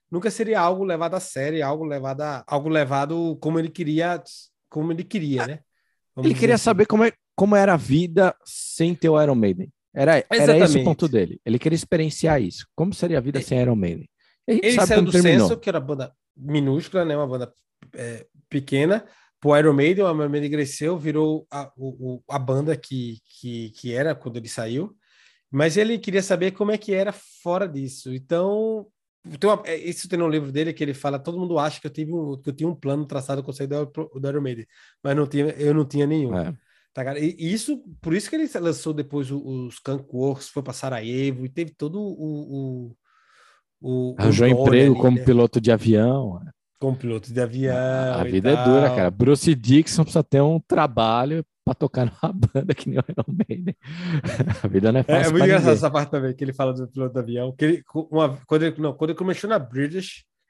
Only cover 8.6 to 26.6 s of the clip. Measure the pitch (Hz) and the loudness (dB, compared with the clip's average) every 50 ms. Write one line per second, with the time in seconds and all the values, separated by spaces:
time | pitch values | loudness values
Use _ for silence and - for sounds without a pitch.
8.6 | - - - - 165 175 175 - - 160 156 151 151 147 131 117 107 98 90 90 | -12 -8 -2 0 0 0 0 2 2 4 4 4 4 4 4 4 2 2 2 0
9.6 | 95 - - _ _ _ - 131 139 156 160 131 - - - 143 147 151 156 165 | -4 -12 -14 _ _ _ -4 0 2 4 4 4 2 2 2 4 6 6 6 8
10.6 | 180 160 143 135 131 - 151 - 170 147 123 107 90 82 - - - 117 113 123 | 6 6 4 4 2 2 0 0 0 0 2 2 0 0 -4 -8 -4 -2 -2 0
11.6 | - 160 165 165 - - 185 160 160 151 - - - 165 156 135 101 87 - - | 0 0 -2 -2 -2 -2 -2 0 0 -2 -4 -2 0 2 2 2 0 -4 -6 -10
12.6 | - _ - - 160 202 190 - 180 175 165 139 117 143 139 135 131 - 135 123 | -18 _ -6 -4 -4 -4 -2 -4 -2 -2 0 -2 -2 -2 -4 -4 -4 -2 0 0
13.6 | 123 123 117 107 92 85 82 - - - _ _ _ _ _ _ - - - - | 2 2 2 0 0 -2 -4 -6 -12 -18 _ _ _ _ _ _ -4 0 0 2
14.6 | 196 220 247 - - - 220 214 180 - 165 175 175 170 151 120 104 87 156 156 | 2 2 2 4 4 4 4 4 4 4 4 4 6 6 6 6 6 4 2 -2
15.6 | - 196 175 156 131 143 147 135 127 - _ _ _ _ _ 139 131 147 151 147 | -4 -4 -4 -4 -4 -6 -8 -8 -8 -12 _ _ _ _ _ -14 -8 -4 -2 0
16.6 | 139 135 135 160 - - - 185 170 160 147 147 147 127 127 123 123 - _ _ | 0 0 0 -2 -2 -4 -4 -2 -2 -2 -2 -4 -4 -4 -6 -8 -8 -10 _ _
17.6 | _ _ _ _ - _ - - 120 117 117 113 - _ _ _ _ - - 139 | _ _ _ _ -20 _ -18 -14 -14 -14 -14 -16 -18 _ _ _ _ -8 -8 -8
18.6 | 135 - 139 135 147 175 202 226 - - _ _ _ _ _ _ - 147 147 147 | -6 -2 0 0 2 2 2 0 -2 -8 _ _ _ _ _ _ 2 4 6 6
19.6 | 151 156 143 139 139 160 185 202 196 175 160 151 147 143 147 147 147 143 151 151 | 6 6 6 4 4 4 4 2 2 0 0 0 -2 -2 -2 -4 -4 -4 -2 -4
20.6 | 143 135 - - 151 160 185 165 147 156 147 151 156 156 156 156 156 - 147 143 | -4 -4 -6 -6 -4 -4 -4 -4 -4 -2 0 0 0 0 0 -4 -6 -10 -12 -12
21.6 | 139 139 _ 131 135 135 131 131 127 127 127 120 _ - 143 139 127 127 131 135 | -12 -14 _ -14 -12 -12 -12 -10 -10 -12 -12 -12 _ -8 -8 -6 -4 -2 -2 -2
22.6 | 147 160 151 151 - - 135 127 123 117 113 107 _ _ _ - 127 123 117 117 | 0 -2 -4 -4 -6 -10 -8 -8 -8 -8 -12 -16 _ _ _ -16 -14 -12 -10 -10
23.6 | 113 107 110 - - 120 117 127 143 160 143 131 - 127 113 120 113 113 - - | -12 -12 -14 -12 -10 -6 -4 -2 -2 -2 -4 -6 -8 -12 -12 -12 -12 -12 -10 -8
24.6 | 113 113 120 139 190 214 _ _ _ _ _ _ _ _ _ _ _ - 135 139 | -8 -6 -6 -6 -6 -8 _ _ _ _ _ _ _ _ _ _ _ -6 0 0
25.6 | 156 165 160 208 214 226 233 214 - 202 185 196 185 - 190 165 180 196 190 - | 2 2 2 2 0 0 0 -4 -4 -2 -2 -2 0 0 -2 0 0 -2 -2 -2